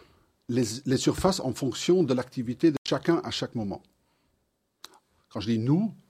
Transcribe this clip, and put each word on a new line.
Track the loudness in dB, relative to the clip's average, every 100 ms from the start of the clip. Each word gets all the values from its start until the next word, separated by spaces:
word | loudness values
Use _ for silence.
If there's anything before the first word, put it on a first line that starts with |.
| -20 _ _ _ -2
les, | 0 0 -2 0
les | 2
surfaces | 2 2 2 2
en | -2
fonction | -4 -4 -2 2 4
de | 4
l'activité | 0 -2 -6 -6 0 2
de | 2 -2
chacun | -2 0 0
à | -2
chaque | -6 -6 -6
moment. | -6 -8 -12 _ _ _ _ _ _ _ _ _ -20 -20 _ _ _
Quand | -6
je | -2
dis | 0
nous, | 2 2 2 -6